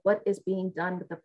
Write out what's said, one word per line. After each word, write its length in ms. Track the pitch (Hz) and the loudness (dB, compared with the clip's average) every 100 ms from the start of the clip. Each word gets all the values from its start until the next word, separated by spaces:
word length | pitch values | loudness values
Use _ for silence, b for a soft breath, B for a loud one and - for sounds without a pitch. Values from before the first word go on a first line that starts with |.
what 180 | 196 208 202 | 2 4 2
is 140 | 196 | 0
being 320 | - 190 185 180 | -2 -2 -2 -2
done 240 | 180 180 | -2 -4
with 100 | - | -6
the 80 | 165 | -10